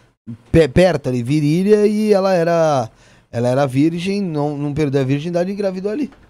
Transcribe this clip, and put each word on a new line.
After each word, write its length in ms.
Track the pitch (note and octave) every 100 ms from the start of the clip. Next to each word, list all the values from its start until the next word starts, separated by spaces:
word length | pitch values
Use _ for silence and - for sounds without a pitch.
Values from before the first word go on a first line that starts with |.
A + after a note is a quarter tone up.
| _ _ - A#2 -
pe-, 160 | D#3+ D3
perto 400 | F3 F#3 C#3+ C3
ali, 160 | B2+
virilha, 640 | A#2+ D#3 D3 E3+ G3 G#3 G#3
e 240 | G#3 G#3+
ela 220 | G3 F#3+
era, 580 | F3+ E3 E3+ D#3+ C3+ A2 _ - - -
ela 160 | A#2 B2
era 180 | C3 C#3
virgem, 560 | C3 D#3+ E3+ F#3+ G3+
não, 360 | F#3 D3+ D3 C#3+
não 160 | D3
perdeu 260 | C#3+ D3 C#3
a 60 | C3
virgindade 440 | C#3+ F3 E3+ F#3
e 40 |
engravidou 360 | G3+ G3 F#3 G3+
ali. 220 | B3+ C4+ -